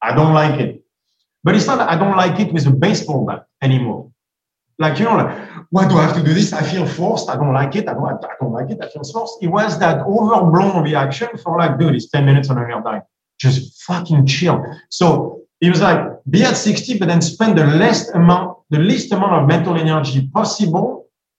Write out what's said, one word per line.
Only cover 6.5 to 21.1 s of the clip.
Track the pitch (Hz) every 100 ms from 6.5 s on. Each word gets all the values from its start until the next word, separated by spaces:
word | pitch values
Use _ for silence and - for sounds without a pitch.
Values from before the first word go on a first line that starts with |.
I | 156
feel | 135 185 139
forced. | 156 190 - -
I | 139
don't | 143
like | 131 131 208
it. | -
I |
don't, | - 117
I | 104 - -
don't | 123
like | 117 139
it. | 214
I | -
feel | 151 143
forced." | 226 220 -
It | 175
was | 202 214 165
that | 175 160 196
overblown | 220 214 220 170 165 202 175
reaction | 147 151 135 - 233 -
for | 165 165
like, | 160 127
"Dude, | 160 135
it's | -
ten | 143 139
minutes | 139 135
on | 123
an | 120
airline. | 110 113 107 - _ _ -
Just | 131 135 - -
fucking | - 175 175 151 135
chill." | 151 180 170 - - _
So | - 175 147 - - - _
it | 175
was | 165
like, | 196 - - - 135
be | 165
at | 247 -
sixty, | 214 - - 214
but | 175
then | 170
spend | - - 220 170
the | 147
least | 160 226 196 -
amount, | 180 170 180 - - _
the | 151
least | 185 262 -
amount | 196 196 160
of | 139
mental | 165 180 165
energy | 160 156 135 135 -
possible | 220 214 - 185 175 240 - -